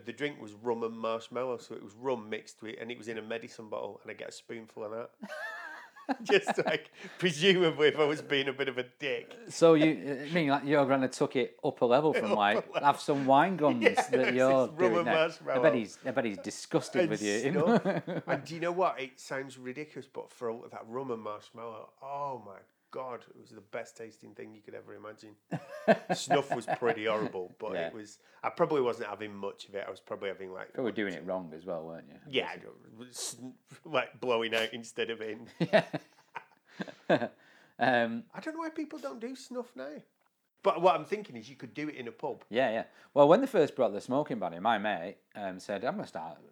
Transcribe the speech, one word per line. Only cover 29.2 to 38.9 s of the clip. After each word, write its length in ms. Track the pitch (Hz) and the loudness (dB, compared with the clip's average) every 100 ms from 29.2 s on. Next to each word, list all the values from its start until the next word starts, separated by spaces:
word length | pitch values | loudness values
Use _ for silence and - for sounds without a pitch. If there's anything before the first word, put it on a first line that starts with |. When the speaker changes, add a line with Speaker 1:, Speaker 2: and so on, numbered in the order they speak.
| 107 | -8
Speaker 1:
much 320 | 101 98 - - | -6 -8 -8 -10
of 80 | |
it. 120 | 98 - | -8 -8
I 20 | |
was 80 | 95 | -12
probably 300 | - 104 98 | -12 -8 -6
having, 240 | 92 95 | -8 -10
like, 160 | 92 101 | -12 -10
Speaker 2:
You 80 | - | -4
were 60 | 120 | -4
Speaker 1:
one, 40 | |
Speaker 2:
doing 200 | 98 98 | -2 -4
Speaker 1:
two 60 | 82 | -4
Speaker 2:
it 40 | |
wrong 300 | 87 92 85 78 | -6 -6 -6 -12
as 80 | |
well, 220 | 90 82 82 | -8 -8 -8
weren't 200 | 82 - | -12 -16
you? 60 | - 151 | -20 -6
Speaker 1:
Yeah, 220 | 131 85 | -4 -4
I 60 | 87 | -8
don't, 500 | 53 - - 107 127 | -16 -20 -20 -20 -16
s-, 300 | 117 - 120 127 - _ - 165 | -10 -10 -10 -14 -16 _ -20 -4
like, 340 | 139 120 - | -2 -2 -4
blowing 340 | 127 113 113 | 0 0 2
out 200 | 113 110 | 0 -2
instead 340 | 120 113 - 113 | -4 -10 -4 -4
of 140 | 110 | -4
in. 260 | 110 110 120 - | -6 -8 -12 -4
Speaker 2:
<laughs> 0 | |
Yeah. 280 | 170 208 - 156 - _ _ - - _ _ - - - - | 2 2 2 -6 -12 _ _ -16 -16 _ _ -14 -14 -8 2
<laughs> 200 | 147 117 - _ - _ - | 2 2 -8 _ -20 _ 0
Um, 460 | 127 120 117 117 - | 4 4 2 -2 -8
Speaker 1:
I 60 | - | -12
don't 140 | 320 | -8
know 60 | 320 | -6
why 100 | 320 | -6
people 280 | 320 302 | -6 -8